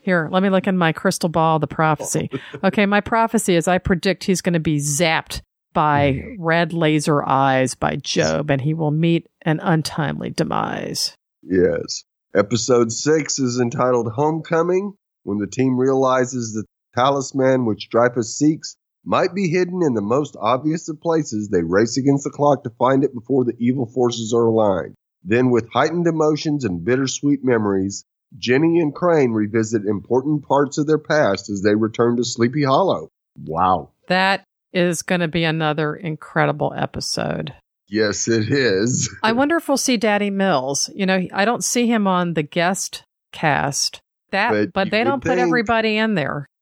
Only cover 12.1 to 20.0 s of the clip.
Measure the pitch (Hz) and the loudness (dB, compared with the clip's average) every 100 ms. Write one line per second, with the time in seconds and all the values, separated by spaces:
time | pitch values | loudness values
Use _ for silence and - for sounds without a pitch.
12.1 | _ _ 101 101 117 - 120 117 117 147 | _ _ -2 0 0 2 2 2 -2 0
13.1 | 160 143 - 127 123 120 123 127 123 113 | 0 0 -4 -2 -2 -2 0 0 0 -2
14.1 | 110 151 160 - 165 175 185 202 - _ | -2 -2 -2 -2 0 2 0 -2 -12 _
15.1 | _ - 104 98 127 131 127 131 135 131 | _ -6 -4 -4 0 0 2 2 2 2
16.1 | 131 123 127 110 107 95 _ _ 120 135 | 2 0 -4 -6 -6 -10 _ _ 0 0
17.1 | 139 131 135 131 131 117 101 - 117 123 | 0 -2 0 2 2 2 -2 0 2 2
18.1 | 127 110 - 147 160 - - _ _ 90 | 2 -4 0 0 0 -6 -18 _ _ -2
19.1 | 120 185 180 175 180 180 180 156 110 | 0 0 0 0 0 0 0 0 0